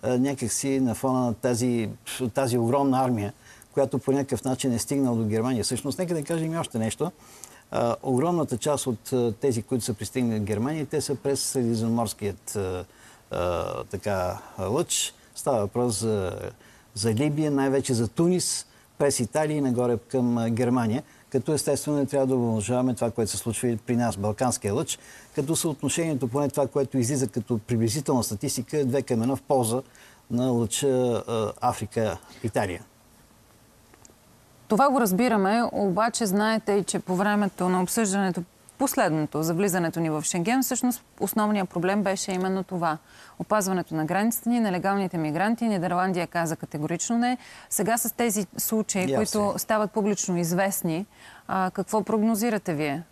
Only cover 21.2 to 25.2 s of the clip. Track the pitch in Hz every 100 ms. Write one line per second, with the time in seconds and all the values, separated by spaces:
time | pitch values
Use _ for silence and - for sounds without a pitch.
21.2 | - 135 117 147 - 139 - 147 131 143
22.2 | 135 131 120 113 104 127 127 117 120 107
23.2 | 110 101 - 107 123 113 - 120 117 98
24.2 | 101 104 127 117 101 110 - - - -